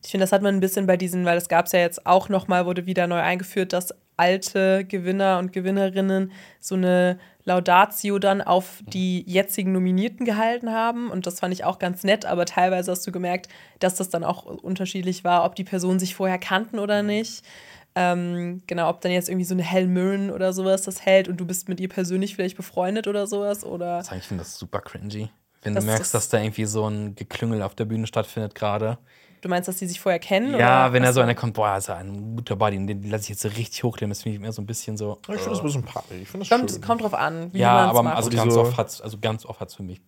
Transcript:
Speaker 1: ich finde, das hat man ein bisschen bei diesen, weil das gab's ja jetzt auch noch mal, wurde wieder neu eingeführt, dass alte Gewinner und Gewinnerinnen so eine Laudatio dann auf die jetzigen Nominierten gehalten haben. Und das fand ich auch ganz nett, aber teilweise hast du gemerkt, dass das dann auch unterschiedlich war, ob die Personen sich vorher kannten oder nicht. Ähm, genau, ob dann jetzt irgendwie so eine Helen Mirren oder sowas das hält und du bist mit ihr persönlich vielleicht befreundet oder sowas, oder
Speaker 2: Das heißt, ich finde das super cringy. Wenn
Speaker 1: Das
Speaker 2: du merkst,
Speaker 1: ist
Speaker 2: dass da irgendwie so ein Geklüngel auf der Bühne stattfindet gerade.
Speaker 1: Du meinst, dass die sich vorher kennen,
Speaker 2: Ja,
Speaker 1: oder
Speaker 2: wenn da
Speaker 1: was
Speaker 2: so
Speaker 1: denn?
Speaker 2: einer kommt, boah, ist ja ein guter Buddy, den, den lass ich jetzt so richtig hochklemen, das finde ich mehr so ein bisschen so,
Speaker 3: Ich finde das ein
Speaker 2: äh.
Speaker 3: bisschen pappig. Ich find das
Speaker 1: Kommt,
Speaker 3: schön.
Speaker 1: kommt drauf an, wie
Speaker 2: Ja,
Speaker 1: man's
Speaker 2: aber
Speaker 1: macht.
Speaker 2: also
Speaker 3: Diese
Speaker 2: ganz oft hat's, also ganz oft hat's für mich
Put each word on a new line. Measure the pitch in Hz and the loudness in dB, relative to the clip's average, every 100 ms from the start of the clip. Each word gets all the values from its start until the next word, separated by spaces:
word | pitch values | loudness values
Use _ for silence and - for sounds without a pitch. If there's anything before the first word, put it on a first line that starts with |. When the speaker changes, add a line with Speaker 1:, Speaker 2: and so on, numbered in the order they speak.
Speaker 1:
ich | - | -4
finde, | 196 | 0
das | 190 | 2
hat | 196 | 4
man | 202 196 | 4 2
ein | |
bisschen | 190 196 190 | 2 2 2
bei | 180 | 2
diesen, | 180 185 175 | 2 0 2
weil | 170 | 0
das | 175 | 4
gab's | 170 170 | 2 4
ja | 180 | 4
jetzt | 175 175 - | 2 0 4
auch | 185 190 | 4 4
noch | 196 190 | -2 2
mal, | 180 175 | 2 2
wurde | 180 180 | -2 -2
wieder | 185 175 | 0 2
neu | 175 | 2
eingeführt, | 165 180 185 - 185 | 2 0 -2 -4 0
dass | 180 180 - _ - | -2 -4 -12 _ 2
alte | 175 190 190 196 190 190 190 | 2 2 0 2 4 2 0
Gewinner | 196 175 190 196 185 | -4 -2 2 2 2
und | 185 | 0
Gewinnerinnen | 190 185 196 196 190 190 190 190 190 - _ | -4 -2 0 0 0 2 0 -2 -8 -20 _
so | - 190 | -4 0
eine | 180 180 180 180 - _ - | 4 4 4 0 -8 _ 0
Laudatio | 180 180 180 208 - 208 202 | 0 6 6 6 2 -2 2
dann | 196 196 | 2 2
auf | - 180 185 - - | 2 2 0 -16 -10
die | 185 185 180 180 | -4 -2 -2 0
jetzigen | 180 196 - 190 | 0 0 -2 0
Nominierten | 185 185 185 220 - 240 | 0 2 2 0 -2 -2
gehalten | 208 226 240 233 | 0 0 0 -4
haben. | 220 226 240 240 | -2 -2 -2 -4
Und | 185 185 | -4 -6
das | 180 | -4
fand | 185 | -4
ich | 180 | -2
auch | - 185 | -4 -2
ganz | 180 180 | -4 -2
nett, | 196 214 - | 2 2 2
aber | 175 175 | 0 0
teilweise | - 180 185 185 | 2 2 2 -2
hast | 180 - | -4 -4
du | |
gemerkt, | 180 180 180 - - - _ | -4 -4 -4 -8 -20 -20 _
dass | 185 185 | -2 0
das | 185 | -4
dann | 170 170 | -2 -2
auch | 180 - | -4 -8
unterschiedlich | - - 185 185 190 180 180 | -12 -8 -6 -4 -4 -4 -2
war, | 180 175 180 | 2 4 2
ob | - | -2
die | |
Personen | 185 190 180 185 | -6 -2 0 0
sich | 185 - | 0 -2
vorher | 190 185 | -2 -2
kannten | - 190 220 226 | -4 -8 -6 -6
oder | 202 208 | -2 0
nicht. | 208 208 220 - - - - - _ - | 0 -4 -6 -12 -20 -20 -20 -20 _ 0
Ähm, | 180 180 175 175 175 180 - | 0 0 -2 -4 -6 -8 -8
genau, | 175 165 | -2 0
ob | 170 | 0
dann | 180 | 0
jetzt | 180 175 | 0 0
irgendwie | 185 180 | -2 0
so | 185 | -2
eine | |
Helen | 170 185 185 | 2 2 2
Mirren | 185 185 196 196 | 2 2 0 -4
oder | 190 185 | -2 -2
sowas | 185 190 190 | 0 0 0
das | 196 190 - | 0 -4 6
hält | 190 185 | 6 6
und | 175 | -4
du | 175 | -4
bist | 185 - | -6 -6
mit | 180 | -6
ihr | 185 | -4
persönlich | 190 180 185 202 196 | -4 -2 -2 -2 -4
vielleicht | 185 185 | -6 -6
befreundet | 180 - 180 214 208 | -8 -2 0 -2 -2
oder | 202 202 | -2 -2
sowas, | 202 202 208 | -2 -2 -4
oder | - 175 175 175 | -6 -6 -4 -4
Speaker 2:
Das | 180 | -6
heißt, | 92 | -12
ich | - | -8
finde | 95 | -8
das | 85 - | -8 -12
super | 90 98 | -8 -8
cringy. | - - 104 104 107 _ _ _ | -8 -12 -10 -8 -10 _ _ _
Wenn | 107 | -2
Speaker 1:
Das | 104 104 | 0 2
Speaker 2:
du | |
merkst, | 110 - | 0 2
Speaker 1:
ist | |
Speaker 2:
dass | 113 - | -2 2
da | 113 | 0
irgendwie | 107 104 107 | 0 -2 -2
so | 110 107 | 0 -2
ein | 104 104 98 | -2 -6 -10
Geklüngel | - - 117 110 | -12 -6 -2 -2
auf | 98 | -4
der | - 110 | -4 -4
Bühne | 110 113 | -4 -2
stattfindet | - 110 - 104 | -2 -4 -6 -8
gerade. | - 107 104 110 120 _ _ _ _ | -4 -2 0 -2 -4 _ _ _ _
Speaker 1:
Du | 185 | -4
meinst, | 175 180 | -2 -2
dass | 185 | -6
die | 185 | -6
sich | 180 | -4
vorher | - 170 | 0 0
kennen, | - 196 247 | 2 0 2
Speaker 2:
Ja, | 285 120 131 131 | 4 6 8 6
Speaker 1:
oder | |
Speaker 2:
wenn | 127 | 6
da | 127 | 6
Speaker 1:
was | 123 | 6
Speaker 2:
so | |
Speaker 1:
denn? | 120 | 4
Speaker 2:
einer | 120 | 2
kommt, | 117 104 | -2 2
boah, | 107 98 | 2 2
ist | 101 | -2
ja | 90 | -8
ein | 98 101 107 113 | -8 -10 -8 -8
guter | 120 98 | -6 0
Buddy, | 107 98 | 0 2
den, | 98 | -2
den | 101 101 | -4 -4
lass | 107 | -6
ich | 104 | -6
jetzt | 104 | -6
so | 110 | -6
richtig | 104 117 - | -4 -8 -4
hochklemen, | 120 - 107 | -4 -2 -6
das | 101 | -6
finde | 113 104 | -6 -6
ich | |
mehr | 107 | -8
so | 110 | -10
ein | 104 | -8
bisschen | 113 - 107 | -8 -8 -6
so, | 104 101 | -6 -8
Speaker 3:
Ich | - | -8
finde | 208 185 | -6 -4
das | |
ein | 190 | -4
Speaker 2:
äh. | |
Speaker 3:
bisschen | 160 139 | -2 -4
pappig. | - - - 90 | -4 -10 -10 -14
Ich | 95 | -12
find | 185 | -12
das | 196 | 2
Speaker 1:
Kommt, | 240 240 | 2 2
Speaker 3:
schön. | - | -4
Speaker 1:
kommt | 202 233 | -2 -2
drauf | 214 - | 0 -2
an, | 147 165 170 | -2 -4 -6
wie | 190 | 2
Speaker 2:
Ja, | 120 | 6
Speaker 1:
man's | 120 117 | 8 6
Speaker 2:
aber | 117 | 6
Speaker 1:
macht. | 117 - | 4 2
Speaker 2:
also | 117 | 0
Speaker 3:
Diese | 120 | 2
Speaker 2:
ganz | 117 117 | 4 6
oft | 117 123 | 4 2
hat's, | 113 - | -4 -6
also | - 107 | -12 -6
ganz | 110 110 - | -4 -6 -10
oft | 110 | -14
hat's | 98 - | -14 -12
für | |
mich | 95 90 | -14 -14